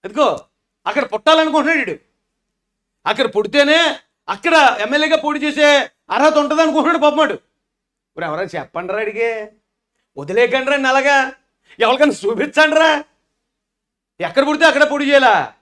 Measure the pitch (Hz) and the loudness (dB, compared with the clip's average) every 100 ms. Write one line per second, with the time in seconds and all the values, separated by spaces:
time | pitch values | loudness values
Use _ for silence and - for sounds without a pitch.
0 | 190 208 262 151 _ _ _ _ - 208 | -8 -2 0 -2 _ _ _ _ -6 -4
1 | 269 214 311 320 311 311 277 320 214 151 | -4 -2 2 2 2 0 0 -2 -4 -10
2 | _ _ _ _ _ _ _ _ _ _ | _ _ _ _ _ _ _ _ _ _
3 | - 220 240 208 208 285 285 320 330 - | -6 -2 -2 -2 -2 0 2 2 0 -4
4 | _ _ - 196 339 320 269 208 220 294 | _ _ -12 -6 0 4 4 2 -4 -2
5 | 311 311 302 302 294 285 294 285 240 _ | 0 0 -2 -4 -4 0 2 2 0 _
6 | _ 226 302 302 285 311 320 302 294 330 | _ 0 2 2 -2 0 0 0 0 2
7 | 294 294 294 175 _ _ _ _ _ _ | 0 2 -2 -4 _ _ _ _ _ _
8 | _ - 165 156 190 175 135 - 180 202 | _ -10 -8 -6 -8 -10 -10 -10 -8 -6
9 | 208 208 233 220 214 _ _ _ _ _ | -6 -4 -6 -6 -12 _ _ _ _ _
10 | _ - 147 202 240 262 262 285 269 269 | _ -16 -6 0 0 0 -2 -2 0 0
11 | 277 277 262 - _ _ _ - 220 262 | 2 2 0 -8 _ _ _ -2 0 2
12 | 294 220 202 226 294 - 311 311 320 294 | 2 0 -4 -4 -2 2 2 4 2 0
13 | 302 _ _ _ _ _ _ _ _ _ | -6 _ _ _ _ _ _ _ _ _
14 | _ _ 131 - 277 302 330 277 302 285 | _ _ -4 -2 0 2 2 4 0 0
15 | 277 285 254 190 123 _ | 2 4 4 2 -2 _